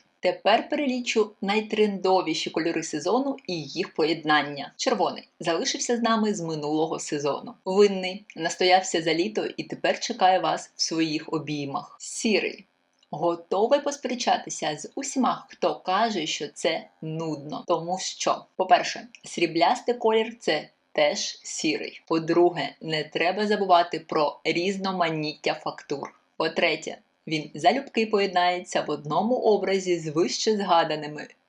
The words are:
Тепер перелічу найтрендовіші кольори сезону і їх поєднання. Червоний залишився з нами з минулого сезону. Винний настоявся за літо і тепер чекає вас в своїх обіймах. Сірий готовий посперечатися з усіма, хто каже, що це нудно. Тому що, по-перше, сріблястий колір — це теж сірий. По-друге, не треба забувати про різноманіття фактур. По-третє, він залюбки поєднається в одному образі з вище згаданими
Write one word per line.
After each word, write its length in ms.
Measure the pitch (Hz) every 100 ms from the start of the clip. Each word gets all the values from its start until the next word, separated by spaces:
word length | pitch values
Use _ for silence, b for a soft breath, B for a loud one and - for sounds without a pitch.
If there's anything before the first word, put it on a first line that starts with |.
| _ _
Тепер 480 | 180 175 - 240 294
перелічу 640 | 294 277 254 240 226 214 -
найтрендовіші 1080 | 196 214 214 214 214 196 185 185 160 165 -
кольори 320 | - 165 160
сезону 540 | 156 156 175 240 277 269 -
і 160 | 170
їх 320 | 135 160 -
поєднання. 800 | - 156 160 156 151 143 143 120 -
Червоний 520 | 262 214 151 - - -
залишився 560 | 170 165 269 277 - 233
з 40 |
нами 340 | 233 220 214
з 60 | 170
минулого 580 | 165 156 147 156 160 147
сезону. 560 | - 151 143 - - -
Винний 600 | 190 190 208 190 185 196 - 160
настоявся 680 | 165 - 185 185 - 170
за 120 | 160
літо 320 | 160 208 196 151 -
і 60 |
тепер 380 | 151 - 165 214
чекає 380 | - 226 185 185
вас 320 | 160 175 - -
в 60 |
своїх 500 | - 165 160 151 -
обіймах. 640 | 160 147 147 139 - - -
Сірий 640 | - - 226 180 - - - _ _ _ _
готовий 720 | 151 170 170 - 190 233 285
посперечатися 960 | 285 277 254 247 - 180 - - 156 151
з 120 | -
усіма, 520 | - 269 269 208 - -
хто 260 | - 170
каже, 520 | 151 - 190 233 196 156
що 220 | - 147
це 380 | - 170 160 - _
нудно. 600 | 160 160 160 143 151 - -
Тому 320 | 165 170 185
що, 440 | - - 160 - - -
по-перше, 500 | 185 175 - - - -
сріблястий 720 | - - 170 165 170 - -
колір — 420 | 240 220 220 233 -
це 280 | - 151 - _ _
теж 480 | - 147 208 - -
сірий. 600 | - - 156 135 - - -
По-друге, 680 | 160 160 170 175 160 131 -
не 240 | 160 156
треба 420 | 147 - 165 190 208
забувати 540 | 202 190 170 175 160
про 400 | - 156 147 -
різноманіття 1120 | - 165 185 196 190 185 165 160 151 147 151
фактур. 600 | 151 156 - - 139 - - _ -
По-третє, 640 | 160 160 170 156 - - _ _ -
він 240 | 156 151
залюбки 520 | 151 170 254 - 233 220
поєднається 760 | 208 196 180 175 180 180 160
в 100 | 151
одному 440 | 147 147 156 214
образі 640 | 247 - 202 190 196 180 170
з 100 | 156
вище 480 | 151 202 - 226 214
згаданими 720 | 185 170 156 151 151 151 - _